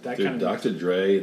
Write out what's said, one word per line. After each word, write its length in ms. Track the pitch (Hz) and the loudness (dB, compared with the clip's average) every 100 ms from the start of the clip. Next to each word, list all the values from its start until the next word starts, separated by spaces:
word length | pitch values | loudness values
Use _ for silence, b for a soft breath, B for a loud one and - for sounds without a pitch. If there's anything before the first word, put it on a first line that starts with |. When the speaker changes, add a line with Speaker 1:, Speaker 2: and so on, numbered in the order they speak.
Speaker 1:
that 140 | 123 123 | -8 -2
Speaker 2:
Dude, 100 | 95 | -2
Speaker 1:
kind 160 | 82 | 0
of 60 | 90 | -2
Speaker 2:
Doctor 220 | 110 117 | 0 -2
Dre 460 | 85 87 90 98 98 | -2 0 2 2 2